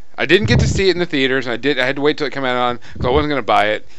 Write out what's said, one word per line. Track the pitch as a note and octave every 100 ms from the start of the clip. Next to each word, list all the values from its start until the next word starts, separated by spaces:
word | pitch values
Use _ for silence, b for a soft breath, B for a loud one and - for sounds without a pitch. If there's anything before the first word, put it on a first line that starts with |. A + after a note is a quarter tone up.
| - -
I |
didn't | C3+ F#3+ A3
get | A#3+
to | -
see | - F#3+
it |
in | F3
the |
theaters, | F3+ D3 C3 C3+ B2+
and |
I | A2
did, | C3+ C3
I |
had | B2+ C#3
to |
wait | C#3+ D3
till | C#3
it |
came | C#3
out | C3 B2
on, | B2 A#2
'cause | - -
I | B2
wasn't | D3 D3
gonna | C#3+
buy | G#2 G#2 G#2
it, | G#2+ -